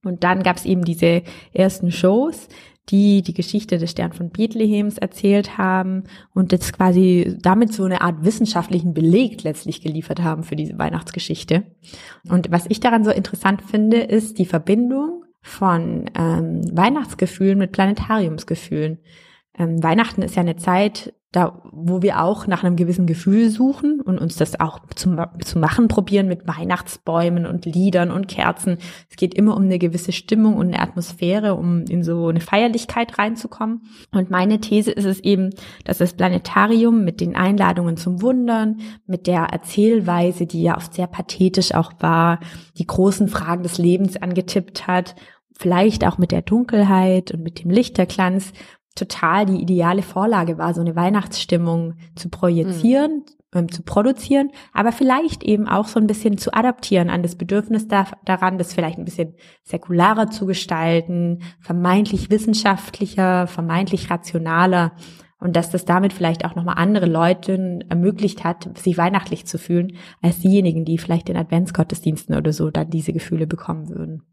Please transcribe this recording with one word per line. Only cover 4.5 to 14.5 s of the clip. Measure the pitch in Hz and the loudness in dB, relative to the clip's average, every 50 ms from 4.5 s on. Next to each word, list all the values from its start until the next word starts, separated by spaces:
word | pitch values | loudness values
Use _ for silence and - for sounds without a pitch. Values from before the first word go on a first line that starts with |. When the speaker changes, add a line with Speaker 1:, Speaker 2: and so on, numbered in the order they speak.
| 220 233 220 214 214 208 208 208 214 - | 0 0 0 2 2 2 0 -2 -2 -4
Speaker 1:
erzählt | - 190 - - - 202 202 202 202 - - - | -6 -6 -6 0 2 4 4 4 2 -2 -4 -2
haben | 190 185 185 185 185 190 190 190 190 - - - - _ _ | 0 0 2 0 0 -2 -4 -4 -6 -8 -16 -20 -20 _ _
und | 190 185 175 | 0 2 2
jetzt | 180 175 - - | 2 0 0 -4
quasi | - - 185 185 180 180 190 185 180 175 - - - - | -2 2 4 4 6 6 6 6 6 4 2 0 -4 0
damit | - 175 190 214 240 220 | 2 2 4 4 4 2
so | 220 - 190 | 2 -2 -2
eine | 185 185 180 | -2 0 0
Art | - 180 170 156 156 | 0 0 0 2 0
wissenschaftlichen | 190 220 - 233 214 - 175 170 - - 180 165 175 160 | 0 2 2 0 0 0 -2 -2 0 -2 0 0 0 0
Beleg | 156 160 165 170 220 262 220 - - - | 2 4 6 6 6 4 2 -2 -6 -6
letztlich | 156 151 - - - 160 - | -6 -6 -6 -8 -10 -10 -8
geliefert | - 170 151 160 160 - - - | -8 -8 -6 -6 -6 -6 -4 -2
haben | 170 165 160 160 | -2 -2 -2 -4
für | 160 - - | -6 -6 -6
diese | 151 151 - - | -6 -6 -6 -4
Weihnachtsgeschichte. | - - - 160 160 165 - - 175 - - 80 - - - 160 175 208 - _ _ _ - - - - - - _ _ - | -4 -4 -4 -4 -6 -8 -8 -10 -10 -6 -6 -8 -8 -2 0 0 0 0 -2 _ _ _ -20 -20 -20 -20 -20 -20 _ _ 0
Und | 175 180 170 - | 0 0 2 2
was | 170 175 175 - | 0 0 0 0
ich | 220 - | -4 0
daran | - 180 233 226 214 | 2 2 2 4 2
so | 214 | 2
interessant | - 196 190 - - 180 - 196 196 196 | 2 0 -2 -6 -8 -2 0 0 0 0
finde, | - - - 214 214 214 226 233 | -4 -4 -2 0 2 4 4 2
ist | 226 - - 220 214 - - - | 2 2 0 0 0 -2 -2 -2
die | 185 | -2
Verbindung | 175 | 0